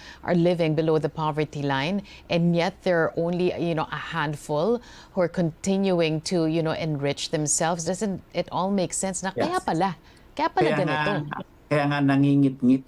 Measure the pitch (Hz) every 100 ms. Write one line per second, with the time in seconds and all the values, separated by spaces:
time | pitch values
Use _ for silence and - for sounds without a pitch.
0 | - - - 175 175 175 160 156 160 156
1 | 151 - 151 151 147 147 143 135 151 202
2 | - - - 170 170 170 180 - 190 170
3 | 160 - 170 180 180 113 170 156 - 147
4 | - 165 151 147 - 147 196 233 - -
5 | - 190 170 - 165 - 190 196 196 175
6 | 160 156 - 180 160 165 160 - 160 143
7 | 143 139 - 156 151 - 165 175 165 185
8 | 214 180 - 175 - 151 190 202 160 -
9 | 196 - 185 - 320 359 - 165 190 160
10 | - - - - 320 381 311 156 160 151
11 | 151 165 147 - - - - 147 143 143
12 | 139 135 143 139 135 135 123 135